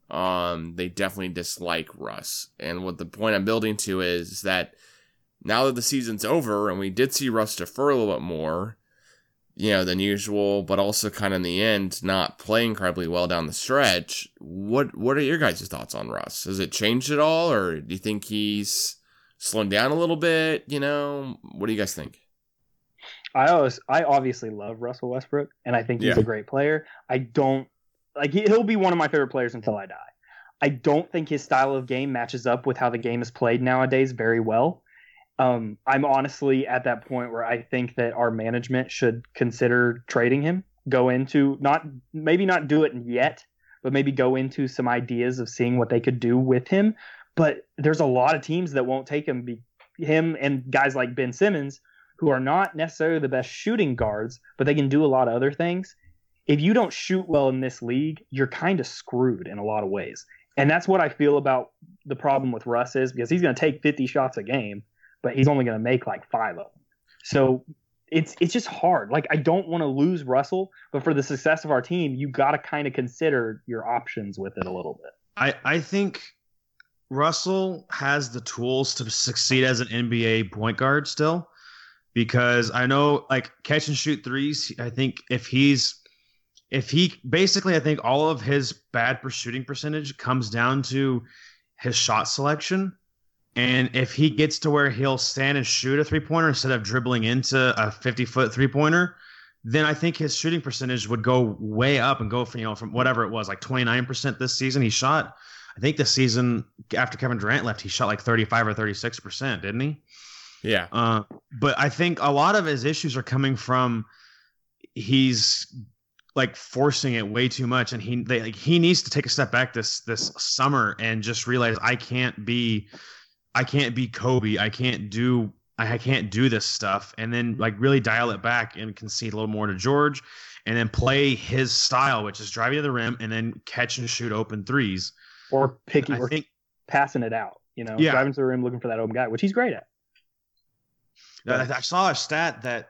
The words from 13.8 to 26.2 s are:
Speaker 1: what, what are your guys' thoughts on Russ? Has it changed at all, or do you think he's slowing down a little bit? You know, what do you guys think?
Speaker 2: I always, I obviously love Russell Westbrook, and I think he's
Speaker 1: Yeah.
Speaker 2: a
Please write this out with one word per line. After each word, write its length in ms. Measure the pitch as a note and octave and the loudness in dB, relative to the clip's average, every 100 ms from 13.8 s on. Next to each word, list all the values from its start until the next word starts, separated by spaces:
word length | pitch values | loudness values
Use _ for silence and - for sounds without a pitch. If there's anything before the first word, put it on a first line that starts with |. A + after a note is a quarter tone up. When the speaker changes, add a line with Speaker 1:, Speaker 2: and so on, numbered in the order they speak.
| B2+ F2+ - - - - | 2 2 -2 -10 -12 -16
Speaker 1:
what, 580 | D2+ F#2 G2+ B2+ C#3 - | -14 -10 0 0 0 -2
what 220 | A#2 C#3 | 0 0
are 40 | |
your 180 | C#3 D#3+ | 0 0
guys' 280 | C3 E2 F#2+ | 0 -2 -8
thoughts 280 | C2+ A#1 A1 | -12 -10 -10
on 140 | A1+ | -8
Russ? 340 | G1+ - - | -8 -8 -10
Has 160 | - F#2+ | -6 -4
it 120 | F#2 | -4
changed 380 | - G#2+ B2 C3 | 0 0 0 0
at 100 | D3 | 0
all, 320 | D#3 D#3+ E3+ | 2 2 2
or 300 | A2+ F#2 D#2+ | 0 0 -4
do 120 | C#2+ | -8
you 60 | F#2 | -6
think 260 | G#2+ G#2 - | -4 -6 -4
he's 720 | G#2+ G#2 G#2 G2+ - - - _ _ _ - | -4 -2 -2 -2 -4 -4 -8 _ _ _ -10
slowing 300 | - A2 G2+ | -4 -2 0
down 220 | G2+ B2+ | 2 2
a 40 | D#3 | 0
little 220 | E3+ E3 | 0 0
bit? 480 | E3 D#3+ D#3+ D#3 - | 0 2 0 -2 -4
You 120 | D3 | -4
know, 600 | C#3 D3 C#3+ C#3+ C3+ - | -2 -2 -4 -6 -10 -12
what 240 | - - G#2+ | -14 -6 -4
do 80 | |
you 60 | G#2+ | -2
guys 160 | F#2+ - | -2 -6
think? 240 | C2 _ _ _ _ _ _ _ _ _ - - - | -12 _ _ _ _ _ _ _ _ _ -20 -18 -4
Speaker 2:
I 140 | C3+ C#3 | 2 4
always, 320 | E3 C3 - - | 6 4 0 0
I 140 | C#3+ | 0
obviously 480 | D3 C#3 C3 B2 A2+ | 4 2 2 -4 -8
love 300 | G#2 G#2 A2+ | -10 -12 -8
Russell 280 | A#2+ B2+ B2 | -10 -8 -6
Westbrook, 400 | B2+ - C#3+ C#3 _ B2 | -6 -4 -4 -4 _ -4
and 100 | A#2+ | -2
I 60 | |
think 200 | A2+ A#2+ | -2 0
he's 140 | A2 | 2
Speaker 1:
Yeah. 40 | |
Speaker 2:
a 40 | G2 | 4